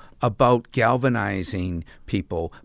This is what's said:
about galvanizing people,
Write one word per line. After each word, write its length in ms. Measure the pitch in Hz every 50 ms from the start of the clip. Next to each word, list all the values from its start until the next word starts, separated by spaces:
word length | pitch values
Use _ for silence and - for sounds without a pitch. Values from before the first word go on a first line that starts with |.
| - - - -
about 500 | - 123 101 - 135 123 123 120 - -
galvanizing 1120 | - 131 113 117 123 131 123 131 123 113 101 101 98 95 90 - - 95 92 90 87 85 82 - - - -
people, 480 | - - 101 90 - 92 82 82 82 - - -